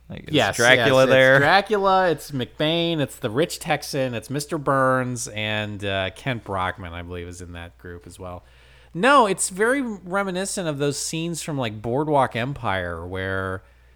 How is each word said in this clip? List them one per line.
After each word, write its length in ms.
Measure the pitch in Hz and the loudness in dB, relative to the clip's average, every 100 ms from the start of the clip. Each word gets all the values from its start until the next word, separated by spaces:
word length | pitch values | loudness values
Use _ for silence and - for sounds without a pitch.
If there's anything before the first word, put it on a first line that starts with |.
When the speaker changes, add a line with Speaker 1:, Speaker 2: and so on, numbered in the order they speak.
| - | -16
Speaker 1:
Like, 200 | - - | -16 -2
is 60 | |
Speaker 2:
Yes, 220 | 147 101 95 | 2 2 4
Speaker 1:
Dracula 460 | 120 127 117 131 | 6 6 6 6
Speaker 2:
yes, 60 | 131 | 6
Speaker 1:
there? 240 | 131 131 135 | 6 8 6
Speaker 2:
it's 40 | |
Dracula, 680 | 143 190 196 208 196 190 180 | 6 4 2 0 4 4 4
it's 200 | 151 - | 0 -4
McBain, 680 | 139 120 - 156 170 170 160 | -6 -6 -2 0 0 0 0
it's 160 | 135 - | -2 -4
the 140 | 120 | -4
rich 280 | 117 175 - | -2 -2 -4
Texan, 520 | 160 147 - 143 131 | -4 -4 -4 -4 -4
it's 140 | 117 - | -4 -6
Mister 300 | 139 147 160 | -8 -4 -4
Burns, 720 | 139 139 131 131 123 120 120 | 0 2 4 2 -2 -6 -8
and, 560 | 107 107 107 107 101 | -6 -4 -2 -4 -6
uh, 260 | 101 98 95 - | -4 -2 -2 -4
Kent 260 | 135 117 | -6 -6
Brockman, 500 | - 95 92 - 87 | -4 -4 -4 -4 -10
I 100 | 85 | -12
believe, 260 | 85 87 87 | -10 -10 -10
is 120 | 87 | -14
in 120 | 87 | -14
that 260 | 85 85 - | -14 -16 -16
group 300 | 90 87 90 | -18 -16 -18
as 100 | 87 | -16
well. 240 | 92 90 - _ _ - - | -14 -14 -18 _ _ -20 -14
No, 340 | 165 240 285 208 | -2 4 6 4
it's 240 | 196 - | 0 -4
very 300 | 185 226 277 | 0 0 0
reminiscent 840 | 240 196 180 196 196 180 196 - 165 | -4 -8 -4 -2 -2 -4 -4 -4 -4
of 120 | 139 | -2
those 200 | 143 139 | -2 -2
scenes 440 | - 160 165 160 | -6 -6 -6 -6
from, 120 | - 143 | -6 -4
like, 220 | 117 107 | -4 -4
Boardwalk 540 | 117 127 156 143 123 | -4 -2 2 2 2
Empire, 720 | 117 127 139 117 95 87 82 90 | 0 -4 -4 -4 -2 -4 -6 -8
where, 560 | 95 95 95 95 95 - _ _ | -6 -4 -4 -4 -6 -12 _ _